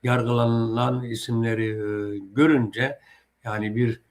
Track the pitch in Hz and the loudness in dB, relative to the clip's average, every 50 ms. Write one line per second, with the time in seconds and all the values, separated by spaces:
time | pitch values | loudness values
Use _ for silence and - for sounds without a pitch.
0 | - 123 123 120 117 117 123 120 117 117 117 117 113 113 113 117 123 127 127 127 | 2 2 2 2 2 2 2 2 4 4 2 2 0 0 0 0 0 0 0 -2
1 | 127 120 113 113 - - 120 113 113 117 110 110 113 110 107 107 107 104 104 104 | -4 -6 -8 -8 -4 -2 0 0 0 0 0 0 -2 -2 -2 -4 -4 -4 -4 -4
2 | 104 104 104 101 98 98 101 127 147 160 156 135 117 104 - 113 127 135 143 - | -6 -6 -8 -10 -10 -8 0 2 4 6 6 4 2 0 -2 -2 -4 -4 -4 -8
3 | _ _ - _ _ _ _ _ _ 113 107 107 107 107 107 117 123 117 113 - | _ _ -20 _ _ _ _ _ _ -8 -6 -4 -4 -4 0 0 0 0 0 -4
4 | _ _ | _ _